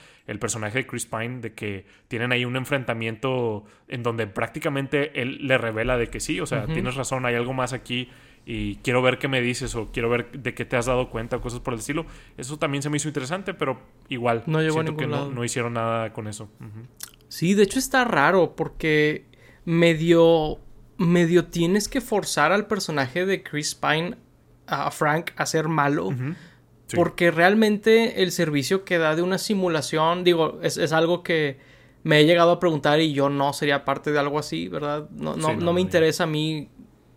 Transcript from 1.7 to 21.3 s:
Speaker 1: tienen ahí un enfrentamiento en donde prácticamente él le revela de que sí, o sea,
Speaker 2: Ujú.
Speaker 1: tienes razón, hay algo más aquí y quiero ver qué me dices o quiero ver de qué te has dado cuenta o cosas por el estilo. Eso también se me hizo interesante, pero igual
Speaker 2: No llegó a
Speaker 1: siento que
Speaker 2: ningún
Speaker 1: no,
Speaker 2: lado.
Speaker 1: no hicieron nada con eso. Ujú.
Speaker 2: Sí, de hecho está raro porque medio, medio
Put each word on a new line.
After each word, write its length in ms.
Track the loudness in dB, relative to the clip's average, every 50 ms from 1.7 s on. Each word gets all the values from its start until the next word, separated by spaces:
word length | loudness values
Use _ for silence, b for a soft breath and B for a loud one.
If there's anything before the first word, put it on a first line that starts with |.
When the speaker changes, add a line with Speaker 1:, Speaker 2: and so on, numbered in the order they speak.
| -8 -10 b b b b b _
Speaker 1:
tienen 240 | -6 -4 -2 0
ahí 140 | 0 0 0
un 100 | 0 -2
enfrentamiento 1120 | -4 -2 -2 -2 -2 -2 -4 -4 -4 -4 -6 -6 -4 -4 -2 -2 0 -2 -2 -4 -6 -8 b b b b -12
en 160 | -10 -6 -4
donde 240 | -4 -2 -2 -4 -6
prácticamente 920 | -4 -6 -6 -6 -6 -6 -4 -4 -2 -4 -2 -2 -2 -2 -2 -2 -4 -4
él 240 | -6 -6 -6 -6 0 2
le 100 | 2 2
revela 400 | 2 0 -2 -2 0 0 0 0
de 120 | 0 -2
que 100 | -4 -6
sí, 200 | -6 -4 -4 -4
o 60 | -4
sea, 200 | -2 -2 -4 -2
Speaker 2:
Ujú. 80 | -2 -4
Speaker 1:
tienes 220 | -2 -4 -4 -4
razón, 300 | -4 -4 -4 -4 -2 -2
hay 100 | 0 0
algo 180 | 0 -2 -2 -2
más 200 | -2 -4 -4 -4
aquí 360 | -8 -8 -6 -6 -6 -6 B B B B B B B _
y 320 | -10 -6 -6 -4 -6 -6 -6
quiero 240 | -2 0 2 4
ver 180 | 4 2 2 0
qué 80 | -2 -2
me 140 | -2 0
dices 340 | 0 0 -2 -4 -6 -6 -6
o 160 | -6 -8 -6
quiero 180 | -4 -4 0 0
ver 220 | 0 0 -2 -6
de 220 | -10 -10 -8 -8 -8
qué 100 | -8 -6
te 100 | -4 -2 -2
has 80 | 0 0
dado 220 | 0 0 -2 -2
cuenta 280 | -6 -8 -6 -6 -6 -6
o 40 |
cosas 180 | -6 -6 -8 -8
por 140 | -6 -6 -6
el 60 | -6
estilo. 260 | -6 -6 -6 -6 -6 B B B B B B -14
Eso 200 | -12 -12 -6 -4
también 240 | -2 -2 -2 -2
se 80 | -2 -2
me 80 | -2 -2
hizo 100 | -2 -4
interesante, 460 | -4 -6 -6 -4 -6 -6 -6 -8 -6
pero 260 | -4 -4 -4 -4 -4 -10 -18 _ _ -12 -10
igual 340 | -6 -2 0 0 0 0 0
Speaker 2:
No 160 | 0 0 2
llegó 180 | 2 2 0 0
a 40 | -2
Speaker 1:
siento 140 | -2 -4 -4
que 80 | -4
Speaker 2:
ningún 60 | -4
Speaker 1:
no, 120 | -2 -4 -4
Speaker 2:
lado. 60 | -4
Speaker 1:
no 120 | -4 -4 -4
hicieron 300 | -4 -2 -4 -4 -2 -2
nada 400 | -2 -2 -2 -2 -2 -4 -4 -8
con 140 | -10 -10 -10
eso. 180 | -12 -12 -14 -18 -18 -18
Ujú. 280 | -18 -16 -16 -16 -18 -18 -18 -16 -16 -16 -16 _ _ _
Speaker 2:
Sí, 260 | -6 -2 2 2 4
de 80 | 4 4
hecho 140 | 4 2 -2
está 240 | -2 0 2 2 2
raro 520 | 2 2 4 4 6 6 4 4 2 0
porque 720 | -4 -6 -6 -6 -4 -2 2 2 4 4 2 0 -2 -8 _ b b b b b b b
medio, 960 | 0 2 4 4 4 4 4 4 6 8 8 8 8 8 6 4 0 -4 -8 -12 -18 -20 -20 -20 -14 -4 0
medio 480 | 2 4 4 4 4 4